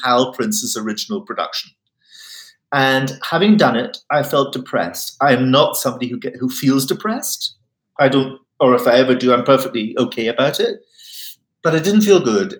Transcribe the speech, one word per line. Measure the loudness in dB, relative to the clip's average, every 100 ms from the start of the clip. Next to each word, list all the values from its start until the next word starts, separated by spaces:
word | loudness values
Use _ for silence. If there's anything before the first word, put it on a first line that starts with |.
Hal | 0 0 0
Prince's | -4 -4 -4 -6
original | -6 -8 -8 -8 -8
production. | -8 -8 -8 -8 -12 _ _ _ _ -20 -20 -20 -20 _ _
And | 0 2 0 -2 -6 -6
having | 0 4 4
done | 4
it, | 0 -4 -10 -4
I | -2
felt | 0 -2 -2
depressed. | -6 -4 -4 -4 -8 -12 -2
I | 2
am | 2 4
not | 4 2
somebody | 0 -6 -4 -8
who | -8
get, | -10 -6
who | -6
feels | -2 2 2
depressed. | 0 -4 -4 -6 -6 -8 -10 -12 _ _ _ 0
I | 2
don't, | 2 0 -6 _ 0
or | 2
if | 4 4
I |
ever | 4 4
do, | 2 2
I'm | 2
perfectly | 4 2 2 -6 -4 -4
okay | -4 -4 -4
about | -2 -2 0
it. | -4 -4 _ _ -20 -18 -18 -20 _ _
But | 0
I | 0
didn't | 2 4
feel | 6 4
good. | 4 0 -2